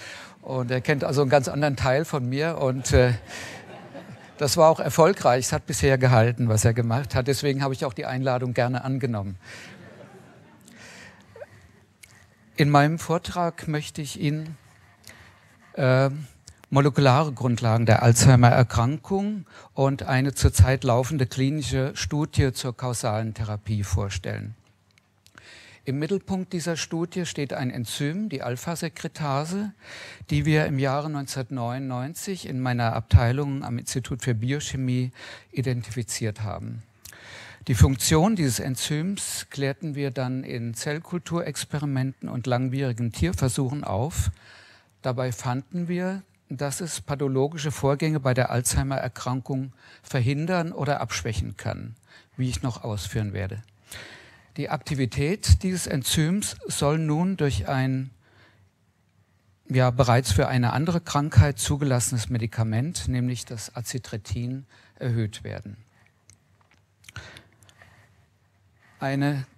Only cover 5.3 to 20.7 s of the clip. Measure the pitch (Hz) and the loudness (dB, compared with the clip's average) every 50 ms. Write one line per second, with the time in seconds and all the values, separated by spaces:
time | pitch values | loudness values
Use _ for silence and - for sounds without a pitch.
5.3 | 120 131 120 - 156 151 - - 151 - - 139 135 131 131 131 123 110 113 120 | 4 4 2 0 -2 -4 -2 -4 -2 2 4 4 4 6 6 6 6 6 6 4
6.3 | 117 - 123 113 107 107 - 120 113 123 120 117 113 135 143 - - 135 123 135 | 2 2 2 2 4 4 4 4 4 2 0 0 0 -2 -2 -2 -2 0 0 0
7.3 | 135 - 151 143 135 135 139 135 131 - 160 131 107 - - - 127 127 131 131 | 0 0 0 0 0 0 0 -2 -2 -2 -4 -6 -6 -6 -6 -6 -4 -2 0 0
8.3 | 123 127 127 127 113 131 120 120 131 120 - 135 135 131 131 123 117 104 98 101 | 0 0 -2 -2 0 0 0 0 0 -2 -2 -4 -4 -2 -2 -2 -2 -4 -4 -6
9.3 | 92 92 - - - - - - - - - - - - - - - - - - | -8 -12 -14 -18 -20 -18 -18 -20 -20 -20 -20 -20 -20 -20 -20 -20 -20 -20 -20 -20
10.3 | - - - - - - - - - - - - - - - - - - - - | -20 -20 -20 -20 -20 -20 -20 -20 -20 -20 -20 -20 -20 -20 -20 -20 -20 -20 -20 -20
11.3 | - 453 554 - - - - - _ _ _ _ _ _ - - - - - _ | -20 -20 -20 -20 -20 -20 -20 -20 _ _ _ _ _ _ -20 -20 -20 -20 -20 _
12.3 | _ _ _ _ - - 151 147 143 143 143 151 165 165 - - 160 180 - - | _ _ _ _ -2 0 4 6 8 8 6 6 4 0 -2 -2 -2 -2 -2 -4
13.3 | - 175 175 170 165 - - 160 151 147 151 - - 160 147 139 - - - 143 | -4 -2 -2 -2 -2 -4 -6 -4 -4 -4 -4 -6 -8 -10 -10 -8 -6 -4 -2 -2
14.3 | 151 156 156 160 151 - _ _ _ _ _ - _ _ _ - - - - - | -2 -2 -6 -10 -14 -16 _ _ _ _ _ -20 _ _ _ -20 -20 -20 -20 -20
15.3 | - _ _ _ _ _ _ - - - 139 127 127 131 135 135 139 151 143 - | -20 _ _ _ _ _ _ -12 -4 0 2 4 4 4 4 2 0 -4 -10 -14
16.3 | - _ _ - - _ - - 135 139 139 135 120 - 143 131 123 143 160 151 | -18 _ _ -20 -20 _ -6 0 2 4 4 4 4 6 6 6 6 6 4 2
17.3 | 127 - 131 127 120 110 120 113 110 117 117 110 110 - - 117 117 - - 135 | -2 -2 0 0 0 2 2 2 2 4 6 6 6 6 8 6 6 8 10 10
18.3 | 131 120 123 120 - - 120 - - 120 117 127 151 - - - 196 196 202 208 | 10 10 10 8 8 6 4 4 4 2 2 2 0 -2 -4 -2 -2 0 0 -2
19.3 | 214 202 151 - - - - - _ - 135 135 139 - 104 - 135 127 135 143 | -4 -6 -8 -12 -18 -20 -20 -10 _ 0 0 0 0 -2 -2 0 0 2 2 0
20.3 | 131 - - - - - - 127 | 2 2 2 4 8 8 8 8